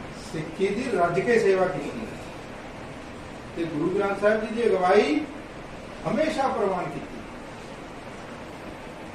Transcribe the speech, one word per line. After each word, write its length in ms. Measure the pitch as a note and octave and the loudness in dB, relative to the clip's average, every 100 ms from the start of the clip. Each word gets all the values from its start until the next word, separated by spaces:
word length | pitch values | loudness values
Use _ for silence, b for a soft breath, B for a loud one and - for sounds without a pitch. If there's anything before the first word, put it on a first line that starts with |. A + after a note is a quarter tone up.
| - - - | -12 -12 -8
ਸਿੱਖੀ 360 | D#3+ D#3 - G3 | -6 -6 0 2
ਦੀ 180 | G#3 B3+ | 2 0
ਰੱਜ 260 | F#3+ F3 F#3+ | 2 4 4
ਕੇ 200 | A#3+ A3+ | 4 6
ਸੇਵਾ 260 | G3+ F#3+ F3+ | 6 6 4
ਕੀਤੀ 380 | D3+ - - - - - - - - - - - - - - - - - E3+ | 2 -4 -6 -8 -10 -12 -12 -12 -12 -12 -12 -12 -12 -12 -12 -12 -12 -10 -4
ਤੇ 80 | D#3+ | -4
ਗੁਰੂ 240 | D3 F3 | 0 2
ਗ੍ਰੰਥ 320 | G3 G3+ G3 | 2 2 4
ਸਾਹਿਬ 200 | G#3 A3 | 4 4
ਜੀ 80 | A3+ A3 | 2 2
ਦੀ 60 | A3 | 4
ਅਗਵਾਈ 520 | F#3 F3+ G#3 C4+ D4+ - - - - - - - - - | 6 8 8 8 4 0 -6 -12 -12 -12 -12 -12 -6 0
ਹਮੇਸ਼ਾ 400 | A3+ D#4 C#4 C4 | 2 2 2 2
ਪ੍ਰਵਾਨ 380 | - G3 F3+ D#3+ | 2 2 0 -2
ਕੀਤੀ। 280 | D3+ - - - - - - - - - - - - - - - - - - - - - | -6 -8 -10 -12 -12 -12 -12 -12 -12 -12 -12 -12 -12 -12 -12 -12 -12 -12 -12 -12 -12 -12